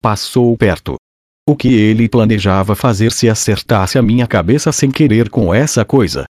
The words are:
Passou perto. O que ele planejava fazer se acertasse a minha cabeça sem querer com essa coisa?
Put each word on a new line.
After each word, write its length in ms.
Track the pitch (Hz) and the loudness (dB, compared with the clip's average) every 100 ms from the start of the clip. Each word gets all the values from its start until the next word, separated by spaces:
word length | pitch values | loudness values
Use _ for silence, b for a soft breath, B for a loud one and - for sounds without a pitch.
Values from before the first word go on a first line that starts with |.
Passou 540 | 110 107 - - 120 117 | -2 -4 -4 0 0 2
perto. 400 | 107 90 - 65 _ _ _ _ - | 0 -2 -6 -12 _ _ _ _ -4
O 60 | |
que 140 | 147 123 | -2 2
ele 400 | 120 107 110 117 | 2 2 2 0
planejava 680 | 123 110 110 98 95 95 | 2 2 0 0 0 0
fazer 380 | 101 131 101 113 | 0 0 0 -2
se 160 | - 117 | 0 0
acertasse 680 | 110 - 101 - 110 92 - | 0 -2 -4 -2 -2 0 0
a 60 | |
minha 240 | 117 120 120 | 0 0 0
cabeça 460 | 98 85 143 165 | -2 0 0 0
sem 180 | - 139 | -2 -2
querer 400 | 131 151 110 113 | 2 2 2 0
com 240 | - 95 | 0 0
essa 300 | 98 147 - | 0 0 -2
coisa? 400 | 107 139 95 69 67 | 0 0 0 -4 -10